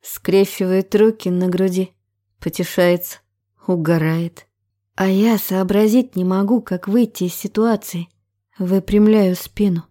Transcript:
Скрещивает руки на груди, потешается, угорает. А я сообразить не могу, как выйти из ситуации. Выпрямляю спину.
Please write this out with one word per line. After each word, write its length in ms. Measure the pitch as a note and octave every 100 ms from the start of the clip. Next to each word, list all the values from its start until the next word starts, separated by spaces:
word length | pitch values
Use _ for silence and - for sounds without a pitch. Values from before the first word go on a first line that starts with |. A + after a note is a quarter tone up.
Скрещивает 920 | - - - F#3+ G3 - F#3 F#3 F#3+ G#3
руки 340 | A3 A3 F#3+
на 180 | F3+ F#3
груди, 440 | F3+ F#3+ F3+ F#3 _ _ _ _ _
потешается, 800 | - - F3+ - F3 F3+ - - _ _ _ _ -
угорает. 840 | F3+ D#3 E3+ D#3+ E3 E3+ - _ _ _ _ _ -
А 100 | F#3+
я 320 | F#3+ A3 G#3+
сообразить 800 | - F#3 F#3 G3+ G#3+ A#3 B3+ -
не 80 |
могу, 360 | F3+ F#3 G3+ A#3+
как 280 | G#3+ F3+ F#3
выйти 360 | G#3+ A3 -
из 100 | F3+
ситуации. 720 | - G3+ - A3+ G#3+ - F3 E3+ _ _ _ _ _
Выпрямляю 800 | F3+ F#3+ F#3+ G#3 G#3+ G#3+ F#3+ F3+
спину. 480 | - - G#3 E3+ -